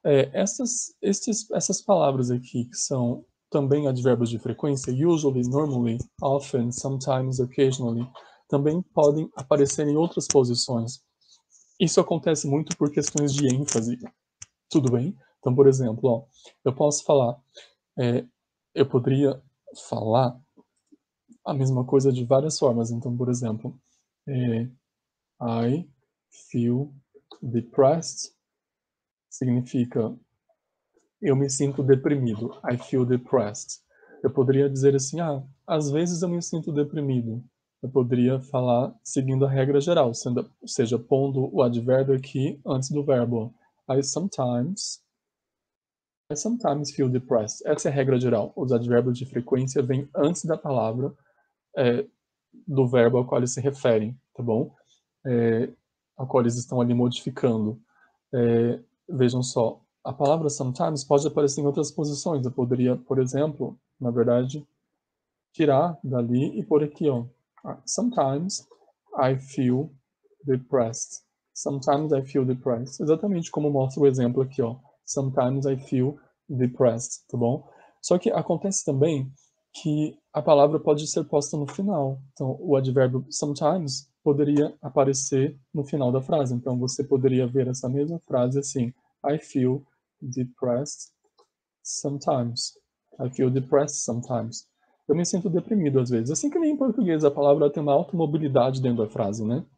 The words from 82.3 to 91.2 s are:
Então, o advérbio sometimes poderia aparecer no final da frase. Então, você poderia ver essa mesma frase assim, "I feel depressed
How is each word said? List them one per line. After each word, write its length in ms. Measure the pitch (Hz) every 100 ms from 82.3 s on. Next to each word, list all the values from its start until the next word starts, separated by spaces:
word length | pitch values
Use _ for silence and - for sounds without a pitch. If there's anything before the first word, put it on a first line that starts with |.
Então, 260 | - 135 -
o 160 | 180 135
advérbio 500 | 131 131 127 131 127
sometimes 800 | - 151 143 151 185 147 131 - _
poderia 500 | 156 143 147 147 151 -
aparecer 760 | 139 143 135 135 - 135 143 147 _
no 100 | 156
final 280 | 135 156 123
da 100 | 131
frase. 340 | 131 165 127 123
Então, 240 | 131 123
você 240 | 123 -
poderia 420 | 131 135 131 127 123
ver 220 | 135 127
essa 220 | 127 127
mesma 300 | 135 151 170 _
frase 320 | 131 123 139
assim, 360 | 139 135 120 - _ _ 139
"I 120 | 156
feel 480 | - 139 127 135 - _ _ _
depressed 920 | 135 127 123 _ 127 120 147 - - _